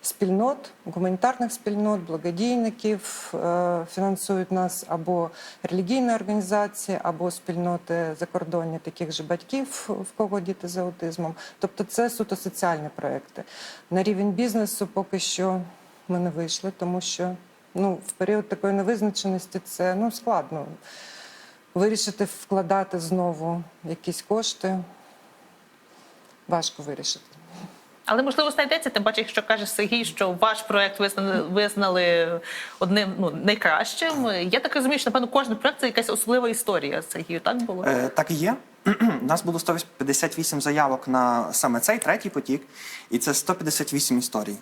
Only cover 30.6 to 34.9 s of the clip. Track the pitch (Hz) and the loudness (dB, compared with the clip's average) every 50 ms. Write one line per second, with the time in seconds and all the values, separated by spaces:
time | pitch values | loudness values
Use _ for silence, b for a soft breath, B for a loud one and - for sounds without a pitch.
30.6 | - - 208 202 202 196 196 - 202 196 196 - 196 196 190 185 - - 185 196 | -2 2 4 4 4 4 2 2 0 0 2 0 0 0 2 0 0 2 2 2
31.6 | 208 208 208 202 202 190 185 180 180 175 175 170 165 165 170 170 170 B B B | 2 2 2 2 2 4 4 4 4 6 6 6 4 2 0 -4 -4 B B B
32.6 | B B B B - 185 190 208 208 196 185 - 190 170 143 131 135 190 208 208 | B B B B 0 2 4 4 2 2 0 0 0 0 0 0 2 2 2 4
33.6 | - 175 156 156 226 - - - 339 330 320 294 254 233 202 180 175 185 180 254 | 4 4 4 4 2 0 -2 -2 -2 0 0 2 0 0 0 0 0 2 0 2
34.6 | - 320 - 294 254 262 | 0 2 0 2 2 4